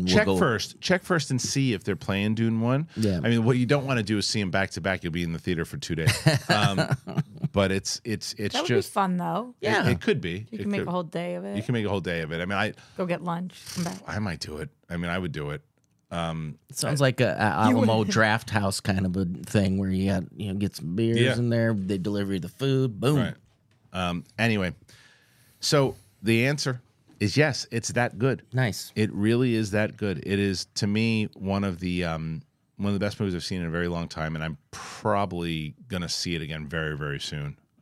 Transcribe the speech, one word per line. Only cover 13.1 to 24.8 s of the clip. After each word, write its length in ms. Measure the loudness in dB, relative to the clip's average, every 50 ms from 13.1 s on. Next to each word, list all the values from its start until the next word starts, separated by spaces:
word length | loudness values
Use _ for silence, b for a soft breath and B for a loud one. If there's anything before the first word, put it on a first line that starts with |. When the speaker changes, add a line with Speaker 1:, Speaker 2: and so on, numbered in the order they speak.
| -2 -4 -4
Speaker 3:
lunch, 320 | -4 -6 -4 -6 -8 -10 -14 -16 -10 -6
come 120 | -4 -4
back. 120 | -4 -6 -10 -10 -8
Speaker 2:
I 120 | -6 -4
might 200 | -4 -4 -4 -6
do 160 | -8 -10 -8 -8
it. 120 | -10 -10 _ _ _ -8
I 40 | -6 -4
mean, 120 | -4 -2
I 80 | -2 -2
would 140 | -2 -4
do 180 | -4 -4 -6 -6
it. 140 | -6 -8 -10 _ _ _ _ _ _ _ _ -8
Um, 460 | -6 -4 -4 -2 -4 -4 -6 -8 -10 -12 _ -16
Speaker 1:
It 60 | -10 -6
sounds 240 | -4 -2 0 2
Speaker 2:
I 40 | 2
Speaker 1:
like 160 | 2 4 4
a, 120 | 2 2 2 2
a 320 | 2 2 4 4 4 4
Speaker 3:
You 80 | 6 6
Speaker 1:
Alamo 220 | 4 4 4 4
Speaker 3:
would. 80 | 2 2
Speaker 1:
Draft 420 | 4 4 4 4 4 2 0 0
House 300 | -2 0 0 0 0 -2
kind 260 | 0 0 2 2 2
of 100 | 2 2
a 100 | 0 0 0 -2 -6 -4
thing 320 | 0 2 4 4 4 2 2
where 140 | 0 0
you 180 | 0 2 2 2
got, 120 | 2 0 -2 -4 -8
you 120 | -6 -6 -4
know, 80 | -2
get 200 | -2 -2 -2 -4
some 200 | -4 -6 -4 -2
beers 240 | 0 2 2 4 4
Speaker 2:
Yeah. 180 | 4 4 4 2
Speaker 1:
in 120 | 2 2
there, 220 | 2 4 4 2 2
they 260 | 0 0 0 -2 -2
deliver 340 | -2 -2 -2 -2 -2 0 -2
you 60 | -2
the 100 | -4 -6
food, 500 | -6 -4 0 0 2 2 2 0 0 0
boom. 180 | 2 2 4 4
Speaker 2:
Right. 160 | 2 0 -2 -8 _ _ _ _ _ _ _ _ _ -10 -4
Um, 300 | -4 -2 -2 -2 -4 -6 _ -2 0
anyway, 340 | 2 2 4 2 0 -2 -4 -6